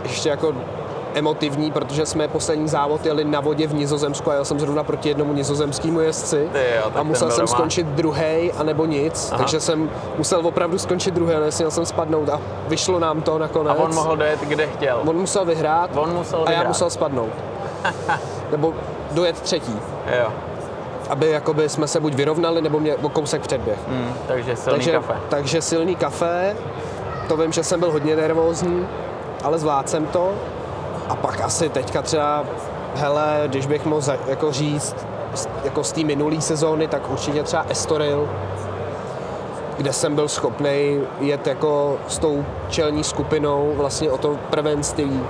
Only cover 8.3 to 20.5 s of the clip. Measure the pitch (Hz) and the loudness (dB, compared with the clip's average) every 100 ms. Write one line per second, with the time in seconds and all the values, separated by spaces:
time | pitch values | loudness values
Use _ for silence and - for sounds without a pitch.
8.3 | 160 175 - 156 151 160 147 151 160 - | 2 2 0 0 2 2 2 0 -2 -4
9.3 | 123 127 156 - 156 156 - - - 151 | 0 2 2 2 0 0 -2 -6 -2 2
10.3 | 185 165 160 175 180 - 180 196 175 170 | 2 2 2 0 0 0 0 0 2 2
11.3 | 160 151 151 165 151 165 - 160 156 147 | 2 2 2 0 0 -2 0 0 2 2
12.3 | 147 - - - 156 - 180 165 156 156 | -2 -4 -8 -4 -2 2 2 2 0 0
13.3 | 156 156 165 151 147 160 160 156 156 151 | 0 2 0 2 2 2 2 2 2 2
14.3 | 151 147 151 151 - 139 120 147 165 185 | 2 0 0 0 0 0 2 2 2 2
15.3 | 202 180 160 151 160 180 139 156 175 170 | 2 2 2 4 4 2 2 0 0 -2
16.3 | 175 165 170 175 165 175 - 160 135 110 | 0 2 4 2 2 0 2 0 0 -2
17.3 | - - - - - 190 170 - 160 - | -4 -8 -6 -8 -4 -4 -4 -2 -2 -2
18.3 | - - 151 160 156 - - - 147 175 | -6 -4 0 0 -2 -8 -8 -4 2 2
19.3 | 165 - 170 123 107 - - 135 127 117 | 0 -2 -2 -2 -6 -6 -8 -2 2 2
20.3 | 113 - | -2 -8